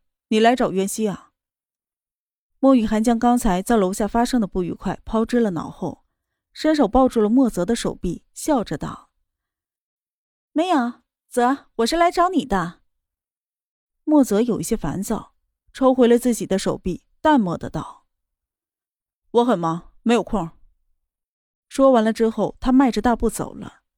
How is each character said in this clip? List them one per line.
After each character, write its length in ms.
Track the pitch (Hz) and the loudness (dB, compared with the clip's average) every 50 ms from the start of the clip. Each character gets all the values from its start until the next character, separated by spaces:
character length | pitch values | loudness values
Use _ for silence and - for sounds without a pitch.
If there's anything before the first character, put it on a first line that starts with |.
| _ _ _ _ _ - | _ _ _ _ _ -2
你 120 | 226 220 | 0 2
来 160 | 220 226 254 | 4 4 4
找 160 | 254 240 175 175 | 2 0 -2 -2
渊 160 | 190 190 196 | -2 -4 -4
熙 180 | - - 220 | -4 -4 -4
啊？” 240 | 208 170 - - _ _ _ _ _ _ _ _ _ _ _ _ _ _ _ _ _ _ _ _ _ _ _ _ _ _ - | -4 -6 -8 -14 _ _ _ _ _ _ _ _ _ _ _ _ _ _ _ _ _ _ _ _ _ _ _ _ _ _ 0
莫 160 | - 262 269 | 4 4 4
雨 100 | 247 214 | 4 4
涵 200 | - 220 214 220 | 2 0 0 2
将 120 | 240 233 | 2 0
刚 220 | 226 240 240 240 240 | 2 2 2 2 2
才 240 | - 214 180 180 202 | 2 0 -2 -2 0
在 140 | - 240 | 0 0
楼 160 | 220 190 185 202 | 2 2 0 -2
下 160 | - 220 202 | -2 -4 -2
发 160 | - 233 240 | 0 -2 -2
生 160 | - - 247 | 0 0 -2
的 60 | 208 180 | -2 -2
不 160 | - 190 180 | -4 -4 -4
愉 80 | 170 - | -4 -6
快 260 | - - 190 160 - - | -8 -6 -8 -8 -8 -8
抛 200 | - - 220 226 | -6 -4 -4 -2
之 140 | 226 240 240 | 0 0 0
了 120 | 233 208 | 0 0
脑 200 | 180 151 - - | -2 -6 -8 -10
后， 340 | 165 - 185 165 - - _ _ _ _ _ _ _ _ _ _ - | -12 -10 -10 -10 -10 -10 _ _ _ _ _ _ _ _ _ _ -12
伸 220 | - - 311 320 | -4 -2 0 2
手 140 | 294 254 190 | 2 2 2
抱 200 | - 262 262 247 | 2 2 2 2
住 120 | - 240 | 2 0
了 80 | 208 208 | 0 2
莫 200 | 233 269 269 220 | 2 2 2 2
泽 160 | - 180 175 | 0 -2 -2
的 120 | 196 233 | -2 -2
手 180 | - - 190 - | -4 -4 -6 -6
臂， 300 | - - 180 165 - _ _ _ | -6 -6 -8 -8 -8 _ _ _
笑 300 | - - - 302 247 190 | -10 -4 -2 -2 -2 -2
着 120 | - 165 | -4 -8
道 340 | - - - - - - _ _ _ _ _ _ _ _ _ _ _ _ _ _ _ _ _ _ _ _ _ _ _ _ _ _ _ _ _ | -10 -10 -10 -14 -14 -20 _ _ _ _ _ _ _ _ _ _ _ _ _ _ _ _ _ _ _ _ _ _ _ _ _ _ _ _ _
：“没 160 | - 285 339 | -2 -2 0
有， 360 | 370 339 277 233 240 - _ _ _ _ _ _ _ | 2 2 0 0 -2 -6 _ _ _ _ _ _ _
泽， 380 | - 240 240 247 277 - - _ _ | -2 0 0 2 0 -2 -6 _ _
我 100 | - 226 | -2 -2
是 100 | 233 320 | 0 2
来 140 | 339 339 359 | 2 2 2
找 200 | 349 - 339 370 | 2 2 0 0
你 140 | 381 285 - | 0 -2 -2
的。” 360 | 262 202 190 165 175 - _ _ _ _ _ _ _ _ _ _ _ _ _ _ _ _ _ _ _ _ _ _ _ _ _ - | -2 -2 -4 -4 -4 -10 _ _ _ _ _ _ _ _ _ _ _ _ _ _ _ _ _ _ _ _ _ _ _ _ _ -4
莫 220 | 311 302 294 262 | 2 4 4 4
泽 160 | - 202 202 | 4 2 0
有 180 | 247 240 190 - | 0 0 -2 -4
一 40 | - | -4
些 120 | - 226 | -4 -6
烦 240 | - - 151 - 180 | -4 -4 -6 -6 -6
躁， 340 | 202 - 220 175 - - _ _ _ _ _ _ _ _ - | -6 -6 -6 -8 -8 -12 _ _ _ _ _ _ _ _ -6
抽 220 | - 269 262 262 | 0 2 2 4
回 140 | 262 247 233 | 4 4 4
了 100 | 233 240 | 4 4
自 160 | - 247 226 | 2 0 -2
己 100 | - 185 | -2 -2
的 140 | - 190 196 | -2 -2 -2
手 180 | - 185 139 | -2 -2 -6
臂， 280 | - - 185 170 - _ _ _ _ | -4 -4 -8 -8 -8 _ _ _ _
淡 200 | - 311 302 254 | 0 2 2 2
漠 160 | 202 175 160 | 2 0 -4
的 140 | - - - | -6 -8 -10
道 360 | - 160 - - - _ _ _ _ _ _ _ _ _ _ _ _ _ _ _ _ _ _ _ _ _ _ _ _ _ _ _ | -10 -10 -12 -12 -16 _ _ _ _ _ _ _ _ _ _ _ _ _ _ _ _ _ _ _ _ _ _ _ _ _ _ _
：“我 140 | - 233 240 | 0 0 2
很 120 | 254 226 | 2 2
忙， 360 | 170 170 165 165 175 - - _ - - | 0 0 -2 -4 -4 -8 -14 _ -6 -2
没 100 | 226 247 | 0 0
有 80 | 226 | 0
空。” 300 | 175 - - 196 165 165 - _ _ - _ _ _ _ _ _ _ _ _ _ _ _ _ _ _ _ _ _ _ _ | 0 -2 -2 -4 -4 -4 -10 _ _ -20 _ _ _ _ _ _ _ _ _ _ _ _ _ _ _ _ _ _ _ _
说 240 | - - 269 269 262 | 0 2 4 6 6
完 100 | 226 214 | 4 4
了 100 | 220 220 | 2 0
之 160 | - 226 220 | 0 0 -2
后， 280 | 220 - 196 - - - | 0 -2 -4 -4 -4 -4
他 140 | - 254 254 | -2 2 4
迈 180 | 262 277 247 | 4 4 4
着 100 | 208 214 | 2 0
大 140 | - 247 233 | 0 0 0
步 160 | - 233 220 | 0 -2 -4
走 240 | - - - - - | -4 -4 -8 -10 -10
了。 280 | - - - - _ _ _ _ | -14 -16 -18 -18 _ _ _ _